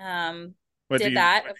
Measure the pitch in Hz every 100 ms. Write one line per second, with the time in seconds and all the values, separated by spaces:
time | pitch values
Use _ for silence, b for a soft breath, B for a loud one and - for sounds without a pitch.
0 | 190 180 170 170 175 180 _ _ - 131
1 | 208 151 175 202 - 101